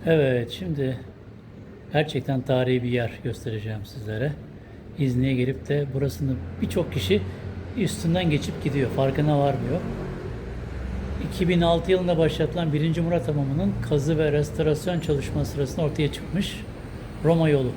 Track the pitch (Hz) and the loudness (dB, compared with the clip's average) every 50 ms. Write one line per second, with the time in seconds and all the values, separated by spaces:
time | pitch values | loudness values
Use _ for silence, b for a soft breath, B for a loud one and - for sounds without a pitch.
0 | - 165 165 156 143 131 127 123 117 113 - - 185 180 156 139 135 131 127 120 | 4 4 4 6 6 4 4 2 0 -2 -6 -8 -4 -4 -2 -2 0 -2 -2 -4
1 | - - - - - - - - - - - - - - - - - - - 143 | -8 -14 -16 -16 -18 -18 -18 -18 -20 -18 -18 -18 -18 -16 -18 -18 -16 -2 0 0
2 | 156 156 - 139 120 - 135 131 123 - 135 127 127 127 127 127 117 123 120 123 | 0 2 -2 -4 -2 0 -2 -2 0 2 2 2 4 4 2 2 2 0 0 0
3 | 117 117 - - - 127 113 - - 127 110 107 104 110 107 104 101 - - - | -2 -2 -6 -6 -6 -6 -6 -6 -6 -6 -6 -6 -6 -6 -6 -6 -8 -10 -12 -12
4 | 107 104 107 107 127 151 147 - - B B B B B B B B B - - | -8 -6 -4 -2 -2 -2 -2 -6 -12 B B B B B B B B B -4 -2
5 | 147 131 123 123 131 135 135 123 123 127 135 - - - 143 147 143 139 127 135 | 0 0 2 2 2 2 2 2 2 0 0 -4 -2 -2 0 0 0 0 -2 0
6 | 139 135 - - 147 135 127 - - - - - - - - - 165 - - - | 0 -2 -2 -2 -2 -2 -2 -2 -4 -8 -4 -4 -4 0 0 0 -2 0 -2 -4
7 | - - 190 208 B B B B B B - - - - - 262 202 156 - - | 2 2 2 2 B B B B B B -10 -8 -10 -8 -2 0 0 0 0 0
8 | - 165 165 180 185 165 147 143 - - - - - 151 127 143 131 117 - - | 0 2 2 4 4 2 2 2 0 -2 -6 -4 -4 -2 0 0 0 0 2 2
9 | 135 135 131 151 151 151 147 143 139 139 139 135 117 120 135 180 - - - - | 2 2 2 2 2 4 4 4 4 4 2 2 0 -2 -2 -2 -2 -4 -6 -6
10 | - - - - - - - - - - - - - - - - - - - - | -6 -6 -8 -8 -8 -8 -8 -8 -8 -8 -8 -8 -8 -8 -8 -6 -6 -6 -6 -6
11 | - - - - - - - - 185 170 180 170 170 170 170 170 165 - 190 185 | -4 -4 -4 -4 -4 -4 -2 0 2 4 4 4 6 6 4 4 4 4 4 4
12 | 180 175 175 156 165 151 151 - 160 151 - 175 170 160 147 151 151 165 156 170 | 4 2 4 4 4 4 4 2 0 0 0 0 0 0 2 2 2 2 2 2
13 | 165 165 175 170 165 - 151 147 139 135 139 156 190 202 196 - - - 156 147 | 2 2 2 0 2 0 0 0 0 0 0 2 2 0 0 0 0 0 0 2
14 | 135 156 165 151 160 151 143 147 151 147 - - 156 156 151 151 - 175 180 165 | 2 2 2 4 4 4 4 2 0 0 0 0 2 2 2 2 0 0 -2 0
15 | - - 151 135 127 - - 151 139 - - 139 143 127 - - 165 147 - - | 2 2 0 0 0 -2 -2 -2 -2 -2 0 -2 -2 -2 0 0 0 0 2 2
16 | 151 139 - - - - - 180 196 - - - - - - - - - - - | 0 0 0 -4 -8 -4 -2 -2 -2 -2 -4 -8 -10 -10 -12 -12 -12 -12 -12 -12
17 | - - - - - 151 165 165 165 156 147 139 131 123 107 | -12 -12 -10 0 2 4 4 6 6 6 4 4 4 0 -2